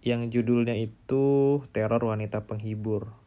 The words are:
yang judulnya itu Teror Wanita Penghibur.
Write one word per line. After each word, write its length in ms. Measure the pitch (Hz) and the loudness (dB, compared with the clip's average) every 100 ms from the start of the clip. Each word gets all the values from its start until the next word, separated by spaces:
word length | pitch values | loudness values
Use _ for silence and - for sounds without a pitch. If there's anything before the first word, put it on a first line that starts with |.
yang 240 | 120 120 117 | 0 -2 0
judulnya 480 | 120 113 120 117 110 | 0 2 2 2 0
itu 880 | 110 - _ 135 139 139 139 143 131 | -4 -8 _ 0 4 4 4 2 -2
Teror 320 | - 107 113 | -2 0 2
Wanita 400 | 117 107 107 107 | 0 -2 -4 -6
Penghibur. 640 | 107 107 107 110 107 104 104 - | -6 -8 -6 -6 -2 -4 -4 -16